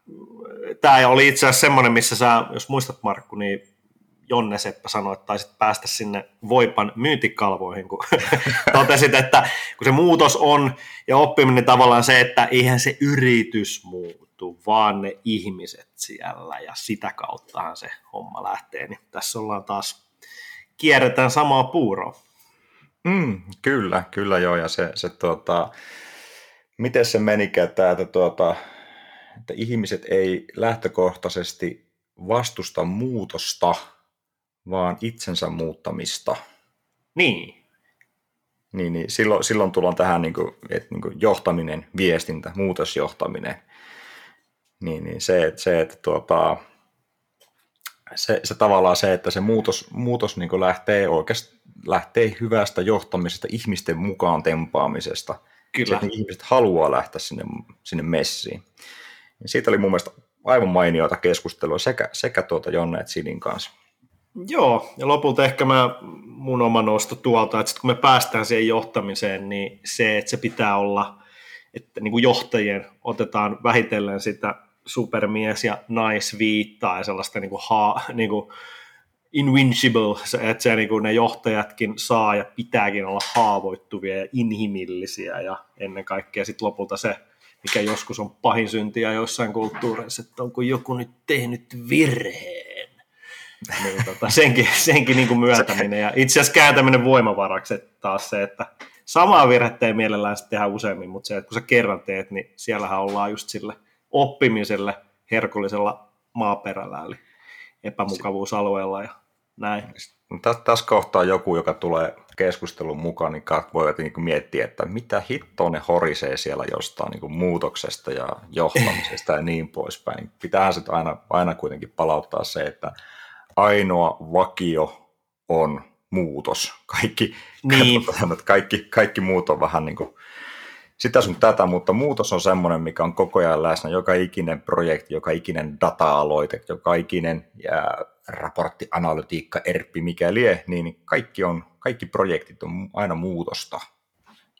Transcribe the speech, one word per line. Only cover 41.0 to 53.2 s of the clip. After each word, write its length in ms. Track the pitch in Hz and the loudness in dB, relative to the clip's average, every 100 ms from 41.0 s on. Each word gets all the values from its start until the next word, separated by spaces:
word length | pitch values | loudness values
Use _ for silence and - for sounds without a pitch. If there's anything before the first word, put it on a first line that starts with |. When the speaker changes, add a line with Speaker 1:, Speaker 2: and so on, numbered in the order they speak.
| - 73 | -10 0
Speaker 2:
johtaminen, 720 | 110 95 95 87 80 78 - 92 | 2 2 0 -2 -4 -8 -8 -2
viestintä, 540 | 92 82 - 80 - 85 | 0 0 -2 -10 -10 -4
muutosjohtaminen. 1000 | 95 90 78 - 73 - - - - - _ - - - - - - _ _ _ _ - | -4 -2 -4 -4 -4 -4 -6 -6 -10 -12 _ -20 -20 -20 -20 -20 -20 _ _ _ _ -12
Niin, 200 | 87 78 | -8 -8
niin 180 | 80 80 | -8 -6
se, 220 | - 92 80 | 2 2 2
et, 140 | - | 0
se, 220 | - 85 | 0 2
et, 180 | 80 - | 0 -4
tuota, 560 | - 78 - 82 82 - - _ _ _ _ _ _ _ _ _ _ _ - _ - - | -4 -2 0 2 2 0 -8 _ _ _ _ _ _ _ _ _ _ _ -20 _ -16 -8
se, 240 | - 110 | -2 -2
se 120 | - - | -2 2
tavallaan 400 | 107 98 92 90 | 4 6 4 4
se, 180 | 98 | 2
että 180 | 92 - | 0 -2
se 80 | 92 | -2
muutos, 520 | 101 113 107 95 - | 0 0 0 -4 -6
muutos, 460 | - 120 120 104 - | -6 -4 -2 -2 -4
niinku, 220 | 87 92 | -4 0
lähtee 480 | 92 90 - 104 95 | 0 0 0 0 2
oikeast-, 480 | 80 80 113 - _ _ - - | 0 -2 -6 -6 _ _ -14 -4
lähtee 480 | 92 - - 110 104 | -4 0 0 0 0
hyvästä 400 | 117 110 101 - | -2 0 0 -2
johtamisesta, 640 | 92 104 - 92 | 0 0 0 -4